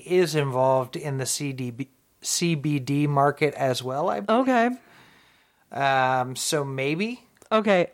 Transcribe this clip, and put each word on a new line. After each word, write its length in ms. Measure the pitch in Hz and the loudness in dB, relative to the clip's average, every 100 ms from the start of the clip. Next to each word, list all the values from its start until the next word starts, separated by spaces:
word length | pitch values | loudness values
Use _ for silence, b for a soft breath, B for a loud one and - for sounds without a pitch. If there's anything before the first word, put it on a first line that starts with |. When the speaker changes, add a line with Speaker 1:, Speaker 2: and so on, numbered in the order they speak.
Speaker 1:
is 300 | - 180 170 | 0 2 2
involved 640 | 156 139 127 131 131 127 - | 2 0 2 4 2 0 -6
in 200 | 147 135 | -6 -4
the 60 | 127 | -4
C 260 | - 143 | -4 -4
D 180 | 131 123 | -6 -8
B, 180 | 117 135 _ _ _ | -8 -12 _ _ _
C 340 | - - 170 156 | -6 -2 0 0
B 220 | 151 147 | 0 -2
D 260 | 131 143 147 | 0 0 2
market 480 | 143 143 143 147 | 4 2 4 -2
as 280 | 139 135 123 | 0 -2 -2
well, 260 | 127 135 180 | -4 -4 -2
I 80 | - | -2
believe. 280 | 202 226 262 | 0 2 2
Speaker 2:
Okay. 220 | 247 233 254 b b b b b b b b b | 2 2 -2 b b b b b b b b b
Speaker 1:
Um, 600 | 123 139 135 131 131 127 127 | -2 0 2 2 0 -2 -4
so 280 | - 151 | -4 -2
maybe. 600 | 139 135 139 160 220 247 _ _ - | -4 -4 -4 -2 -4 -6 _ _ -2
Speaker 2:
Okay, 380 | 220 208 185 170 | 0 4 2 2